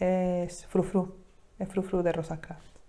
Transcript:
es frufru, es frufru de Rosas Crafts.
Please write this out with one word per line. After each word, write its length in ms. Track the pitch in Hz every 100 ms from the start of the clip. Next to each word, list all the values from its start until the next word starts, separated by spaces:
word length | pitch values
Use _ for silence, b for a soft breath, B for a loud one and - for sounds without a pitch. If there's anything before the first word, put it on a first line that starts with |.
es 680 | 185 185 180 180 175 - -
frufru, 480 | 190 185 190 180 - - - - -
es 100 | 190
frufru 340 | 190 185 180
de 100 | 175
Rosas 280 | 165 160 156
Crafts. 240 | - 165 - -